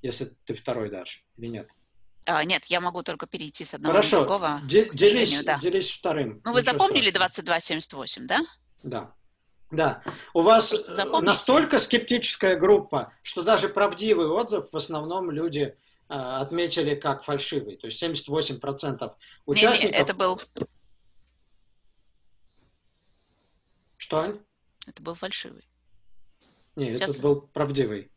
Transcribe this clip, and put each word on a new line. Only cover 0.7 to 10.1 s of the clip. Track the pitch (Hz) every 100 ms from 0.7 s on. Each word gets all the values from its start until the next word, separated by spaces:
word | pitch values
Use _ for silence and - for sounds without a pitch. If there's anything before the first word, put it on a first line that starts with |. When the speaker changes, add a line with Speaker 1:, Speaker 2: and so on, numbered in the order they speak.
| 120 107
Speaker 1:
дашь, | 98 87 - _ -
или | 117
нет? | 110 - _ _ _ - - -
Speaker 2:
А, | 165
нет, | 156 175 -
я | 175
могу | 180 175
только | - 160 165
перейти | - 156 -
с | -
одного | - 156
Speaker 1:
Хорошо. | 180 208 196
Speaker 2:
на | 131
другого, | 196 165 147
Speaker 1:
Де-, | 139 175
Speaker 2:
к | 220
сожалению, | 143 202 240 226
Speaker 1:
делись, | 143
Speaker 2:
да. | 151 143
Speaker 1:
делись | 170 190 180
вторым. | - 185 156 123 107
Speaker 2:
Ну, | -
вы | 240
Speaker 1:
Ничего | 247
Speaker 2:
запомнили | 233 392 370 226
Speaker 1:
страшного. | 185
Speaker 2:
двадцать | 185 - 175
два | 170
семьдесят | - 160 -
восемь, | 143 127 - 127
да? | 262 320 - _ _
Speaker 1:
Да. | 143 120 - _ _ _ _ _ -
Да. | 156 151 - -